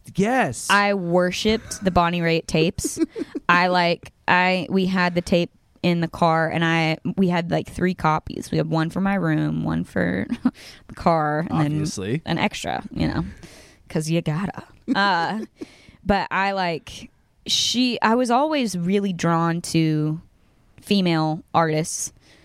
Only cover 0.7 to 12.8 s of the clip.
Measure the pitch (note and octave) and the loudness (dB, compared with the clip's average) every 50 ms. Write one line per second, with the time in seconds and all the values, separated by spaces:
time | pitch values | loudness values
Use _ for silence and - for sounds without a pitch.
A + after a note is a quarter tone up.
0.7 | G3 G3+ G3+ G3+ G3+ G3 F3 E3+ E3+ F3+ F3+ F3+ F#3 - - G#3+ A3 A3+ - - | 2 4 4 2 0 0 -2 0 2 2 2 2 -2 -2 0 0 0 0 -2 -8
1.7 | - - G3+ F#3+ F3 F3 E3+ E3+ F3 F3 E3+ E3 E3 E3 - - - D3 D#3+ F3 | -10 -8 -6 0 2 2 2 2 0 0 0 2 2 0 0 0 0 2 2 2
2.7 | - - - D4 - - D#4+ - - A4+ E4+ - - D4+ - - F3 F3 F3+ F#3 | 0 -4 -6 -6 -2 -4 -4 -4 -4 -10 -10 -8 -10 -8 0 2 2 4 4 2
3.7 | F3+ F3+ F3 E3+ F3 - - - _ _ - - F3+ F3+ F3+ F#3 F#3 F#3 - - | 2 2 2 2 0 -2 -6 -20 _ _ 0 2 2 4 4 2 0 0 -2 -2
4.7 | F#3 F#3+ F#3+ F#3 F#3+ F#3 F3+ F3 F3 F3 F3 - G3+ F3 F3 - _ _ _ _ | 0 0 0 2 2 0 0 0 0 -2 0 2 2 2 2 0 _ _ _ _
5.7 | _ - - F3 F3 E3+ E3+ D#3+ - - F3+ E3 D#3+ D#3+ D#3+ D#3+ - E3 E3+ E3 | _ -2 0 0 2 2 0 -2 0 0 2 2 4 2 0 0 0 0 0 2
6.7 | E3 E3 D#3+ D#3 D#3+ - - - - - G3 F3 F3+ E3+ E3+ E3+ D#3+ D#3 - - | 2 2 2 0 0 -2 -4 -4 0 2 2 2 2 0 0 0 -2 -2 -2 -4
7.7 | - - F3+ F#3 F3+ - - D#3+ D#3 D#3+ - - - - - - - D#3 D#3 D#3+ | -6 -2 -2 -2 -2 0 0 0 0 0 -2 -6 -10 -10 -8 -4 -2 -2 0 0
8.7 | D#3+ D#3+ D#3+ E3 - F3 F#3+ G3 G3+ G3 E3+ D#3+ D#3 D#3 D3+ D3+ D#3 D#3+ D#3+ D#3+ | 0 0 -2 -2 -2 -2 -2 0 0 0 0 2 2 2 0 0 -2 -2 -2 -2
9.7 | E3 - F3+ - - - - F3 F#3 - - - A#3 - - B3+ - - - - | -2 -2 -4 -4 -2 -2 -2 0 -2 -4 -4 -4 -4 -2 -2 -2 -2 -2 -18 -20
10.7 | - - - - - - - F3 E3+ D#3+ D3+ D3+ D3+ D3+ E3 - - E3 D3+ D3 | -20 -20 -20 -20 -10 -2 2 2 2 2 2 0 0 -2 -2 -2 0 0 0 2
11.7 | D3+ D3+ D3+ D3+ - G#2+ F#2 G2+ B2+ E3 - - E3 E3+ - G#3+ - - - - | 0 -2 -2 -4 -4 -6 -4 -2 -4 -4 -2 -4 -4 -2 -2 -4 -4 -4 -6 -6
12.7 | - - | -6 -6